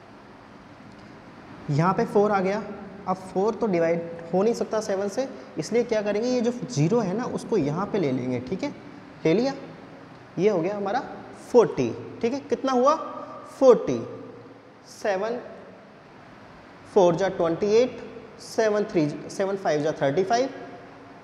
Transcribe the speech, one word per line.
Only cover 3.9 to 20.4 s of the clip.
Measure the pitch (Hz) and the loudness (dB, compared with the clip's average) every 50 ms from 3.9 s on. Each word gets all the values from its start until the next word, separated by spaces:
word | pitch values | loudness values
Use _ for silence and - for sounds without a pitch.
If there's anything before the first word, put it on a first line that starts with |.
| 170 170 - - - - - - - | 2 0 -2 -6 -10 -12 -8 -2 0
हो | 185 202 | 2 4
नहीं | 233 233 | 4 2
सकता | 185 202 - 220 214 | 0 -2 -2 -2 -4
सेवन | 214 - 196 190 202 202 | -2 -2 -2 -2 -2 -2
से, | - 254 269 269 - - - - - - | -2 -4 -4 -4 -6 -12 -16 -14 -8 -8
इसलिए | 156 - 214 240 233 | -4 0 2 2 2
क्या | 233 226 214 | 2 0 0
करेंगे, | 208 208 202 208 233 247 | 0 0 0 0 0 0
ये | 247 247 | 0 2
जो | 220 240 240 - - - | 2 0 -2 -2 -6 -4
ज़ीरो | - 143 151 165 220 240 | 0 2 2 4 4 2
है | 220 175 185 226 | 2 0 -2 -2
ना, | 254 | -4
उसको | 254 - - - - 240 196 | -4 -6 -6 -4 0 0 2
यहाँ | 135 143 147 175 202 | 2 0 0 -2 -2
पे | 190 185 208 | -2 0 0
ले | 170 139 | 0 2
लेंगे, | 127 127 120 127 127 120 | 0 0 -2 -2 -2 -2
ठीक | 120 - 196 185 285 | -4 -4 -6 -4 -4
है, | 285 - - - - - - - - - - - | -6 -8 -8 -16 -18 -18 -18 -20 -20 -8 -2 2
ले | 160 165 | 2 4
लिया, | 208 247 269 277 - - - - - - - - - - - - - - - - 156 | 4 2 0 -2 -4 -10 -14 -16 -16 -18 -18 -20 -20 -20 -20 -20 -20 -20 -12 -4 2
ये | 180 214 | 2 2
हो | 202 170 | 2 2
गया | 160 190 208 202 | 0 -2 -2 -4
हमारा | 202 196 220 262 269 - - - - - - - - - | -4 -2 -2 -4 -4 -6 -12 -14 -16 -16 -18 -18 -4 4
फ़ोर्टी, | - 240 202 - - - 127 113 107 - - - - - | 6 8 8 8 6 0 0 0 -2 -6 -10 -12 -8 -4
ठीक | - 233 269 | -2 -2 -2
है। | 277 | -2
कितना | 277 - 240 220 - 262 | -4 -4 -4 -2 0 0
हुआ? | 262 247 247 285 311 320 - - - - - - - - - - - - | 2 4 6 4 4 4 0 -8 -10 -12 -12 -12 -14 -14 -16 -10 -2 6
फ़ोर्टी। | 269 254 226 - - 160 127 113 117 - - - - - - - - - - - - - - - - - | 10 10 10 8 8 -2 -4 -4 -4 -8 -12 -12 -14 -16 -16 -18 -18 -20 -20 -20 -20 -20 -20 -20 -20 -20
सेवन | - - - 220 190 185 208 226 240 247 - - - - - - - - - - - - - - - - - - - - - - - - - - - - - - - | -14 -6 -2 -2 0 0 0 -2 -4 -6 -8 -12 -16 -16 -18 -18 -20 -20 -20 -20 -20 -20 -20 -20 -20 -20 -20 -20 -20 -20 -20 -20 -20 -20 -20 -20 -20 -20 -8 0 4
फ़ोर | 208 180 175 165 | 6 6 6 6
जा | 165 196 185 | 4 2 0
ट्वेंटी | 185 - 175 165 165 165 214 202 214 | 0 2 0 0 0 0 2 4 6
एट, | 226 254 254 - - - - - - - - - - | 6 4 4 0 -6 -12 -14 -14 -16 -16 -18 -18 -18
सेवन | - - - - 220 214 208 208 208 | -16 -8 -2 0 2 2 4 2 0
थ्री, | 208 - 175 151 147 147 - - - | 0 2 2 2 2 0 -4 -10 -8
सेवन | - - 196 190 202 196 | -4 -2 -2 -2 -2 -2
फ़ाइव | - 175 151 151 | 0 0 0 2
जा | 147 156 147 - | 2 0 -2 0
थर्टी | 156 139 135 180 190 | 0 0 2 2 2
फ़ाइव | - 233 240 | 2 2 2